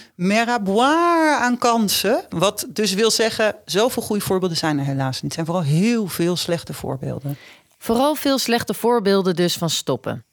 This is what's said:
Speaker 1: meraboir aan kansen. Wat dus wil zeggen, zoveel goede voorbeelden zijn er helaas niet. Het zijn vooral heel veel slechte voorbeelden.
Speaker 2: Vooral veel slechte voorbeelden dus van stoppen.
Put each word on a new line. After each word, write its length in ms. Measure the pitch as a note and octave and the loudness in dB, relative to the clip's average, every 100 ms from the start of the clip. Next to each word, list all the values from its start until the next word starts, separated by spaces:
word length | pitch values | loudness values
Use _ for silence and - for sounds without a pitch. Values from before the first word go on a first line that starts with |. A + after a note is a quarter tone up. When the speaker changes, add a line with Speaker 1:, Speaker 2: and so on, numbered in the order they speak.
| - - F3+ G#3+ A#3 | -10 -4 0 2 2
Speaker 1:
meraboir 840 | A#3+ G3 G3+ C4 E4 E4+ E4+ D#4 C#4+ | 0 0 2 4 4 4 4 2 2
aan 220 | B3 A#3+ | 0 2
kansen. 680 | A#3+ A#3 G3+ - G3 D4 - | 2 2 2 0 0 0 -2
Wat 380 | E3+ F#3+ G#3 - | 0 0 0 -8
dus 220 | D#3 G#3 | -2 -2
wil 160 | F#3+ A3+ | 2 2
zeggen, 440 | A3 A3+ - G#3+ - | 2 0 2 -2 -2
zoveel 380 | - F3 A#3+ A#3+ | -4 0 2 0
goede 200 | - G#3 | -2 -2
voorbeelden 340 | - F#3+ F3+ D#3+ | 0 0 0 -2
zijn 220 | D#3+ C#3+ | -2 -2
er 60 | |
helaas 300 | C#3 C3+ C3 | -2 -2 -2
niet. 80 | B2+ | -4
Het 100 | D3 | -8
zijn 120 | - E3 | -6 -4
vooral 160 | F3+ | -2
heel 420 | C#3+ D#3 A3 A#3 F#3+ | 0 2 2 0 -2
veel 300 | - E3+ F3+ | -2 -2 0
slechte 380 | - E3+ - | -2 -4 -6
voorbeelden. 640 | D3 - C3 C#3 A#2+ C#3 C#3+ - - _ _ | -10 -8 -6 -6 -8 -8 -10 -14 -20 _ _
Speaker 2:
Vooral 360 | - A#3 C#4+ | -2 0 2
veel 240 | D4+ C#4 C4+ | 0 0 0
slechte 360 | - A#3 - | 0 -2 -2
voorbeelden 640 | - A#3 A#3+ G3 G3 F#3 E3+ | -2 2 2 2 2 2 2
dus 180 | F3 - | 0 0
van 140 | E3 | -2
stoppen. 540 | - - B2+ - A#2+ - | -2 -2 -4 -4 -10 -12